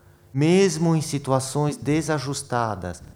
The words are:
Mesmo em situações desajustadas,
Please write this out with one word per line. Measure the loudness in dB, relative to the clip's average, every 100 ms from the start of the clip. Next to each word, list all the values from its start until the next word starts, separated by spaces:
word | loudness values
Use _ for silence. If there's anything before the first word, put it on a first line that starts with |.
| _ _ _
Mesmo | 0 4 4 4 2 2
em | 2
situações | 0 -4 0 0 0 -2 -2 -2
desajustadas, | -2 0 0 -2 -4 -8 -4 -2 -2 -4 -8 -10 -16